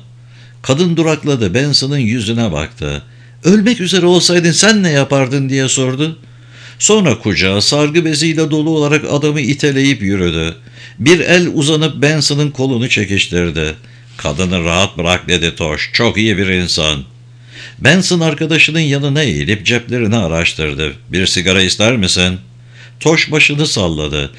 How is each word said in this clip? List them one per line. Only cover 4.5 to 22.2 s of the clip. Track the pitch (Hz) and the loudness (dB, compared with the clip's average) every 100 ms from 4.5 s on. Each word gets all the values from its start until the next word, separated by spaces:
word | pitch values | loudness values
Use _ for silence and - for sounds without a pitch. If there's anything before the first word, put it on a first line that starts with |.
sen | - 202 214 | 2 4 4
ne | 175 | 2
yapardın?" | 143 135 139 127 143 131 | 2 2 0 0 -2 -2
diye | 135 131 | -2 0
sordu. | 139 127 131 156 - - - - - - - | 0 -2 -2 -4 -6 -18 -20 -20 -20 -20 -2
Sonra | - 214 165 - | 2 4 2 2
kucağı | 107 87 95 101 | 0 0 2 2
sargı | - 143 147 165 | 2 2 2 2
beziyle | 160 143 165 156 156 | 0 0 0 0 0
dolu | 156 156 | 0 0
olarak | 156 147 151 - | 0 2 0 0
adamı | 143 151 151 | 0 0 0
iteleyip | 120 139 147 135 139 120 | -2 0 0 2 2 0
yürüdü. | 98 98 87 80 80 - - - - - | 0 0 0 0 -4 -8 -16 -20 -16 -2
Bir | 127 175 | 2 4
el | - 180 160 | 4 2 2
uzanıp | 147 143 160 156 123 | 0 0 0 0 0
Benson'ın | 143 156 - 143 147 | 0 0 0 0 -2
kolunu | 143 135 120 123 | -2 -2 0 0
çekiştirdi. | - 98 95 - 87 85 78 78 - - - - - | -2 0 -2 -2 -2 -2 -2 -4 -6 -16 -20 -20 -8
"Kadını | 80 76 92 90 | -6 -2 -2 0
rahat | 82 87 98 - | 0 0 0 -2
bırak." | 85 90 - | -2 -2 0
dedi | 85 80 - | -2 -2 -2
Toş. | 78 76 - | -4 -4 -4
"Çok | - 117 104 | -2 0 2
iyi | 110 92 | 0 0
bir | 95 | 0
insan." | 90 87 - 78 73 65 - - - - - - - | 0 0 0 -2 -2 -8 -18 -20 -20 -20 -20 -20 -2
Benson | 127 185 185 180 | 2 2 2 0
arkadaşının | 160 151 156 156 151 160 | 0 -2 0 2 2 2
yanına | 147 139 143 147 | 0 0 0 0
eğilip | 135 73 73 104 - | 0 0 -2 -2 -2
ceplerini | 120 120 123 104 117 | -2 -2 -2 0 0
araştırdı. | 82 82 82 - 78 71 76 - - | 0 0 -2 -2 -6 -4 -6 -8 -6
"Bir | 87 92 | -2 -2
sigara | 92 87 98 | 0 0 2
ister | 90 - 110 123 | 2 2 0 2
misin?" | 90 92 | 0 0